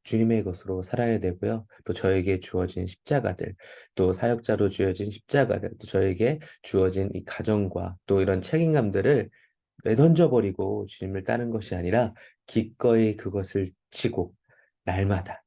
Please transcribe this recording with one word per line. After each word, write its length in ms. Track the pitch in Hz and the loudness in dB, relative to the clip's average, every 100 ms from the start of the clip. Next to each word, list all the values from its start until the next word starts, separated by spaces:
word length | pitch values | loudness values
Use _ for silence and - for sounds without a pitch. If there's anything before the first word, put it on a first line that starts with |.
주님의 420 | - 113 113 113 | 0 0 2 2
것으로 380 | 101 87 - 92 | -2 -8 -8 -8
살아야 380 | 92 120 117 110 | -4 -2 0 0
되고요. 480 | 92 87 104 113 107 - - | -2 -4 -4 -4 -8 -16 -8
또 80 | |
저에게 460 | 87 95 95 92 95 | -2 0 0 0 -2
주어진 480 | - 92 90 90 92 | -4 -4 -4 -4 -8
십자가들, 680 | - - 143 104 92 - 98 - - - | -10 -2 0 0 -6 -8 -10 -20 -20 -12
또 180 | - 92 | 0 0
사역자로 580 | 92 117 117 - 101 101 | 2 0 0 0 0 0
주어진 420 | - 95 90 104 | 0 -2 -2 -6
십자가들, 600 | 101 _ 147 131 98 95 - | -8 _ 2 2 0 -4 -12
또 60 | - | -4
저에게 540 | 98 95 90 117 156 - - | 0 0 2 0 0 -8 -20
주어진 480 | - 98 92 92 98 | -2 2 2 0 -4
이 100 | 101 | -6
가정과 760 | - - 110 104 98 92 92 92 - | -10 -8 0 0 0 -4 -6 -10 0
또 140 | 98 | 2
이런 200 | 95 95 | 4 0
책임감들을 880 | - 156 165 151 107 98 110 139 101 _ _ _ _ - | 0 0 2 2 2 0 2 2 0 _ _ _ _ -8
내던져버리고 1040 | - 113 160 160 160 123 101 95 98 104 98 | 0 6 6 8 6 4 2 -2 -4 -4 -6
주님을 360 | - 95 98 95 | -10 -6 -4 -2
따르는 260 | 117 120 | -2 -2
것이 240 | 113 - 90 | -4 -4 -4
아니라 380 | 87 113 113 - - _ - | 0 2 0 -4 -20 _ -4
기꺼이 680 | 113 113 - 123 113 110 104 | -4 -4 0 2 4 2 0
그것을 520 | 101 98 98 101 92 _ _ | -6 -6 -4 -4 -4 _ _
지고 420 | - 113 95 87 _ _ _ _ _ - | -4 -2 -2 -6 _ _ _ _ _ -4
날마다 580 | 92 98 95 92 - | -2 0 0 -4 -16